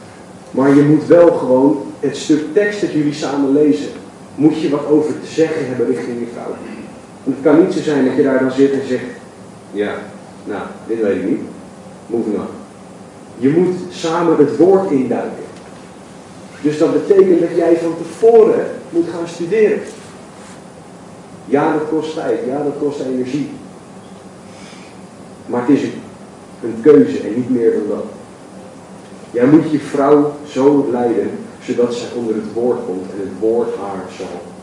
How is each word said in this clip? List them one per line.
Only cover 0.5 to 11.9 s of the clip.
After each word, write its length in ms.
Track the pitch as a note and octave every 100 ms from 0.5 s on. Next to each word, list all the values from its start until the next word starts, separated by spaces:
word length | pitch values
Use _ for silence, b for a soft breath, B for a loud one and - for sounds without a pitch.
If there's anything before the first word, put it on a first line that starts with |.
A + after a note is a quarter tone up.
Maar 240 | A#2+ C#3 C#3
je 60 |
moet 240 | D3 D3+ -
wel 260 | E3+ E3+
gewoon 460 | - C3+ B2+ C#3+ D3 - -
het 180 | C#3 -
stuk 360 | - D3 -
tekst 280 | G3+ G#3 -
dat 100 | D#3+
jullie 220 | D3+ D3
samen 400 | - D#3 C#3+ C3+
lezen, 340 | C#3+ D3+ - A#2+ - - - - -
moet 260 | D3+ -
je 80 | E3+
wat 180 | C#3+ C#3+
over 220 | D3+ - B2+
te 60 | -
zeggen 400 | - D#3 D#3 B2+
hebben 180 | B2 A#2
richting 340 | - - A#2+
je 60 | A#2
vrouw. 220 | - - - - - - - - -
Want 140 | - B2+
het 80 | D#3+
kan 140 | D3+
niet 140 | F#3
zo 80 | D#3+
zijn 240 | D3+ C#3+ B2+
dat 100 | B2+
je 80 |
daar 160 | C3+ B2+
dan 120 | C3
zit 200 | B2+ C#3
en 160 | C3+ C3
zegt, 160 | B2 - - - - - - -
"Ja, 220 | G2+ G#2 G2+ - - - -
nou, 180 | - G2+ - - -
dit 140 | A2+
weet 140 | G#2 F#2
ik 140 | F#2
niet. 120 | - - - - - -